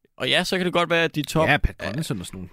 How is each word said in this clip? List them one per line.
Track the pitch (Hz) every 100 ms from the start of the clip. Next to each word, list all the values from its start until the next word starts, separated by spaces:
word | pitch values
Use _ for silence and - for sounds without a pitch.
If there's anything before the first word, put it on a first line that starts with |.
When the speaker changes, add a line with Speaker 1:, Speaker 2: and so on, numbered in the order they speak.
| _ -
Speaker 1:
Og | 131
ja, | 143
så | 180 190
kan | 180
det |
godt | 175 170
være, | 170
at | 165 156
de |
er |
top | 143 160 156
Speaker 2:
Ja, | 143
Pat | - -
Connaughton | 78 - 160 110
og | 85
sådan | 95
nogle. | 90